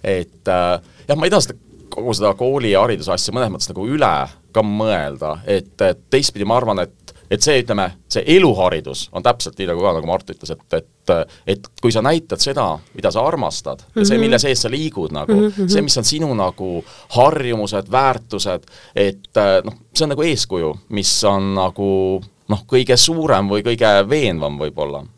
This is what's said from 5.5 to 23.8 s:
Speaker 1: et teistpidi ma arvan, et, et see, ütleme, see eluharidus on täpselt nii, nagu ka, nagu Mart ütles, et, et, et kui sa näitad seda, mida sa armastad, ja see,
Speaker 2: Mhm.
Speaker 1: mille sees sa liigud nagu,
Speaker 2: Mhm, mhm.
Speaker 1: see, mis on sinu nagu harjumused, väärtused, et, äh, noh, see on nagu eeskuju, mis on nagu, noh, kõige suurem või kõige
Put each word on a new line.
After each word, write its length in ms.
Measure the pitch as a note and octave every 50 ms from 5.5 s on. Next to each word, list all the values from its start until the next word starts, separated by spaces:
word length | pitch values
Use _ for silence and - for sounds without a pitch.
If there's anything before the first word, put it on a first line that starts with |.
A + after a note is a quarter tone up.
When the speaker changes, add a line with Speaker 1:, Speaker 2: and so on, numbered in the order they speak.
| G2+ F#2+ F2+ - _ -
Speaker 1:
et 200 | G2+ F#2+ F2+ - _ _
teistpidi 340 | - C3+ C#3+ - - G#2 G2+
ma 120 | G2+ A2+
arvan, 220 | B2 B2 A2 G2+ F#2+
et, 360 | F2 - _ _ _ - - - _ -
et 120 | G2 G#2+
see, 180 | - C#3+ D3+ C3
ütleme, 220 | A#2+ A#2 G#2+ G2+ F#2+ F2+ F2+ - _ _
see 160 | - G#2+ -
eluharidus 840 | - D#3+ F#3+ F#3 D3+ G#2+ F#2+ F#2 F#2 F#2 D#2 C#2+ C2+ C2 - - -
on 100 | - F2+
täpselt 360 | - B2 A#2+ A#2+ - - - -
nii, 80 | F#2+
nagu 140 | E2+ E2+ E2+
ka, 120 | F#2 G2+ E2+
nagu 120 | E2 D#2
Mart 240 | D#2+ F2+ F#2+ - -
ütles, 200 | - _ - -
et, 240 | A#2+ - _ _ -
et, 380 | - - _ _ _ _ - - E2+ - - - - _
et 220 | - G2 G2 - - _ -
kui 120 | - A#2+
sa 100 | A2+ A2+
näitad 380 | A2 C3+ E3 E3 - - F#2 -
seda, 240 | - C#3 C#3 C#3+ A#2 F#2 D#2 D#2 E2 _ _
mida 160 | G2 F#2+ F#2+
sa 120 | - A2 B2
armastad, 600 | D3+ - D3+ A2 D#2 - - - C#2 C2 - - _ _
ja 100 | A3+ G#3
see, 120 | G3 G#3+
Speaker 2:
Mhm. 40 | A3+
Speaker 1:
mille 180 | A3 A3 - -
sees 240 | - C#3 C3 -
sa 60 | - -
liigud 420 | A#2+ D3 D#3 D#3 - - E2 D2+
nagu, 200 | D#2 D2 D2 -
Speaker 2:
Mhm, 140 | G#3+ G3+ G#3
mhm. 220 | G#3 G3 G3+ G3 F3+
Speaker 1:
see, 140 | G3+ G3+
mis 140 | G3+ C#3 - B2+
on 60 | A2
sinu 280 | - D3+ D#3 D#3+ D3+ B2+
nagu 500 | G#2+ F#2+ F#2 F2+ - F#2+ F#2 F2 E2+ D#2+ - - - - _
harjumused, 840 | - A#2+ B2 D3 D3+ D3 C3 B2 A#2 A2 G#2 G2+ G#2 G2+ G2 -
väärtused, 760 | - C3 C3+ C3+ B2+ C3 A2+ - - G2 - G2+ F2+ E2+ - - - - - - _
et, 360 | - G2+ G2 G2 - _ - _
äh, 240 | A2 G#2 G2 F#2+ F#2+ F2+
noh, 100 | - - - - _ _
see 100 | - D#3+
on 40 | D3+
nagu 120 | C#3 C3
eeskuju, 500 | D#3 E3+ D3+ - - - F#2+ F2+ E2 D#2 D2 - _ _
mis 240 | A2 G#2 F#2+ - - - -
on 300 | G#2 G2 G2 G2 G2 G2
nagu, 640 | G2 F#2 F#2 F#2 - G2+ G2 F#2+ F#2+ F#2+ F#2 F#2+ F#2+ F2 - _ _ _ -
noh, 160 | - G2 -
kõige 300 | - C3+ B2+ B2+ - C3
suurem 520 | B2 - - E3 E3 D#3 D3+ B2 F#2+ G2+ G2
või 140 | G2+ G#2
kõige 320 | G2+ A#2+ A#2 A2